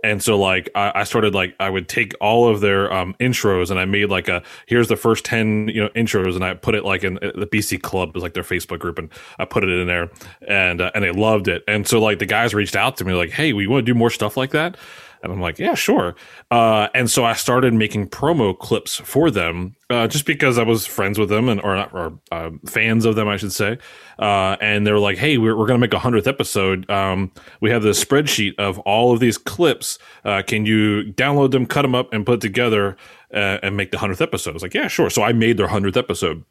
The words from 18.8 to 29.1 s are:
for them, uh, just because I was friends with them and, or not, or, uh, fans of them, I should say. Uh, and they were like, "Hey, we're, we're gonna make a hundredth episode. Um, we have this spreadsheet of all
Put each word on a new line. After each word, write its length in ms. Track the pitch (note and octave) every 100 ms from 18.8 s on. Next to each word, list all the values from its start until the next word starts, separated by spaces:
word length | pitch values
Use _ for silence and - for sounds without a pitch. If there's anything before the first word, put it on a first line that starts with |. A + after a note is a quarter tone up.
| - -
for 340 | - C#3 E3
them, 420 | G2+ E2+ E2+ F2+ - _
uh, 160 | A#2+ A#2
just 200 | D3 C#3+
because 320 | D3 C#3+ A#2+
I 40 |
was 240 | A#2 A2+ -
friends 320 | - G2 G2+
with 100 | G#2
them 200 | G#2 B2+
and, 120 | G2+
or 140 | G2+
not, 180 | F#2+ G2+
or, 240 | F#2 D#2+ D#2+ _
uh, 200 | E2+ E2 D#2 -
fans 360 | - A2+ A2+
of 120 | A2+ A2
them, 100 | G#2+
I 100 | G2+
should 140 | G2+
say. 280 | - G#2 A2+ - - - -
Uh, 360 | G#2+ G2+ F#2+ G2
and 260 | G#2 G#2 G#2
they 60 |
were 80 | G#2
like, 180 | G#2 F#2
"Hey, 180 | C#3 C#3
we're, 200 | A2 G#2+
we're 100 | G#2+
gonna 140 | B2
make 120 | A#2+
a 60 | F#2
hundredth 300 | B2+ A#2 G#2
episode. 600 | C#3 A2 G#2+ F#2+ F#2+ F#2
Um, 440 | G2+ F#2+ F#2 F#2+ - - -
we 80 | A2
have 120 | A#2
this 220 | G#2+ G2+
spreadsheet 520 | - C#3 D3+ - G2+ -
of 180 | G2+ F#2
all 320 | - G#2 B2